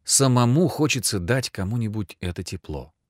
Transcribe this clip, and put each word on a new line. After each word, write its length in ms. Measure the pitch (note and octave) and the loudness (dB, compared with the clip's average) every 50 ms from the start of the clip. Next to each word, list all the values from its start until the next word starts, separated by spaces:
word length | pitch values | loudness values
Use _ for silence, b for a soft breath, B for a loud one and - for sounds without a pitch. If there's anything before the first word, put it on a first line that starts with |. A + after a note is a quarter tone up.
| _ | _
самому 640 | - - - C3+ C3 B2 B2 A#2+ A#2 B2 D#3 C3+ G#2 | 0 2 4 4 4 4 4 4 4 4 4 2 2
хочется 500 | - - D#3 C#3+ - B2+ - - - G2 | 2 0 0 0 0 -2 -2 -2 -4 -2
дать 320 | F2 E2+ A#2+ C3 B2+ - | -2 0 -2 -2 -2 -4
кому-нибудь 680 | - - F#2+ F#2+ A2+ A#2+ A2+ G#2+ G#2 A2 G2 - - - | -6 -6 -4 -4 -2 -2 -4 -4 -4 -6 -8 -8 -10 -8
это 220 | - F2+ F2 - | -8 -6 -6 -6
тепло. 500 | F2+ - G2+ F2 - - D2+ C#2 C2 - _ _ _ | -8 -10 -10 -12 -10 -10 -10 -10 -10 -12 _ _ _